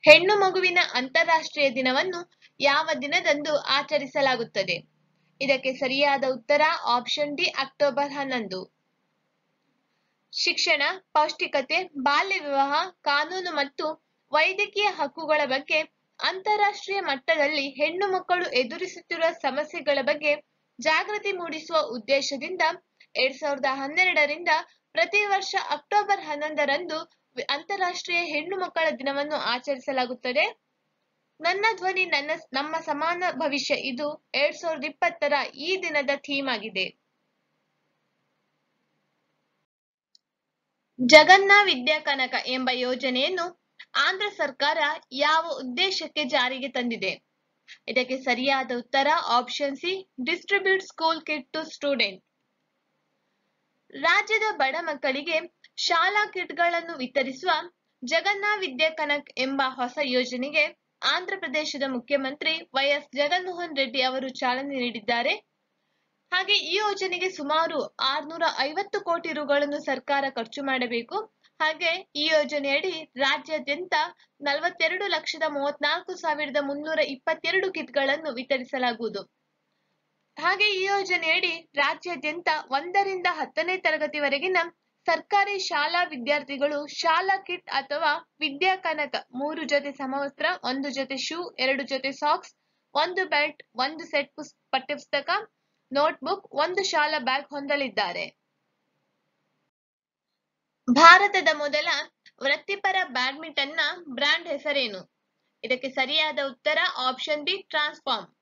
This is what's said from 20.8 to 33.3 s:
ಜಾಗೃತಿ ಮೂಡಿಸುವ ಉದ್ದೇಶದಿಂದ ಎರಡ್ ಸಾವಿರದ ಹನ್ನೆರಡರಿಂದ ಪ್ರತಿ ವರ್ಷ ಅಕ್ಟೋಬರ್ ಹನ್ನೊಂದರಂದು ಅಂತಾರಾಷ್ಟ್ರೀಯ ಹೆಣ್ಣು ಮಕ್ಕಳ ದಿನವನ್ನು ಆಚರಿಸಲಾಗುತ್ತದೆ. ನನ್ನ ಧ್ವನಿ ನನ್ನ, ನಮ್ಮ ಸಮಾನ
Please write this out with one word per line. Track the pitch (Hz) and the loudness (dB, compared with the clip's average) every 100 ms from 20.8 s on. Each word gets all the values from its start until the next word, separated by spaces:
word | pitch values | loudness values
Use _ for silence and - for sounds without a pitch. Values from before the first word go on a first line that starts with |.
ಜಾಗೃತಿ | 294 311 370 415 403 | 0 0 0 -4 -4
ಮೂಡಿಸುವ | 370 339 311 311 330 | -4 -6 -10 -2 -2
ಉದ್ದೇಶದಿಂದ | 302 240 220 277 269 277 302 370 330 349 _ _ _ - | -2 -6 0 0 0 -6 -6 0 0 0 _ _ _ -2
ಎರಡ್ | 254 | -2
ಸಾವಿರದ | 262 302 277 269 | 0 -4 -2 -2
ಹನ್ನೆರಡರಿಂದ | 269 277 320 370 330 294 302 349 311 349 _ _ | -2 -4 2 2 4 2 0 2 0 0 _ _
ಪ್ರತಿ | 294 349 403 | -2 2 2
ವರ್ಷ | 415 392 381 392 - | 2 0 0 -4 -2
ಅಕ್ಟೋಬರ್ | 294 _ 415 392 392 | -6 _ 0 2 0
ಹನ್ನೊಂದರಂದು | 311 294 302 302 285 285 349 311 320 _ _ 247 - | -2 -6 -4 0 0 0 -2 -8 -8 _ _ -10 -4
ಅಂತಾರಾಷ್ಟ್ರೀಯ | 285 330 392 359 359 - 339 | -4 -4 -2 -2 -2 -2 -2
ಹೆಣ್ಣು | 339 294 320 381 | 0 -4 -4 -4
ಮಕ್ಕಳ | 349 330 320 | -4 0 0
ದಿನವನ್ನು | 247 262 277 294 294 | 0 -4 -2 -2 -2
ಆಚರಿಸಲಾಗುತ್ತದೆ. | 165 247 269 269 254 262 247 254 254 247 381 - _ _ _ _ _ _ _ _ | -2 -4 -4 -6 -2 -2 -2 -4 -2 0 -2 -4 _ _ _ _ _ _ _ _
ನನ್ನ | 320 381 427 392 | -2 0 0 0
ಧ್ವನಿ | 359 370 | -2 0
ನನ್ನ, | 370 302 294 330 - | 0 0 -2 -6 -4
ನಮ್ಮ | 262 294 330 | -6 -4 -6
ಸಮಾನ | 320 294 320 349 359 | -4 -2 -2 0 -2